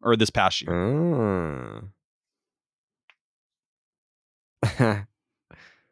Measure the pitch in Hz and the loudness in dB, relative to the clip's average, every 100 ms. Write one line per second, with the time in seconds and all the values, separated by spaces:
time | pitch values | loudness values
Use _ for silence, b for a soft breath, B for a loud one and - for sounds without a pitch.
0 | 117 113 107 - 95 - - 87 95 147 | 2 4 4 4 2 0 -2 -2 0 0
1 | 175 147 107 92 80 67 58 53 98 - | 0 0 0 -2 -4 -6 -10 -14 -16 -20
2 | _ _ _ _ _ _ _ _ _ _ | _ _ _ _ _ _ _ _ _ _
3 | _ _ _ _ _ _ _ _ _ _ | _ _ _ _ _ _ _ _ _ _
4 | _ _ _ _ _ _ 107 - 117 101 | _ _ _ _ _ _ -2 2 2 0
5 | 101 _ _ _ _ b b b b | -6 _ _ _ _ b b b b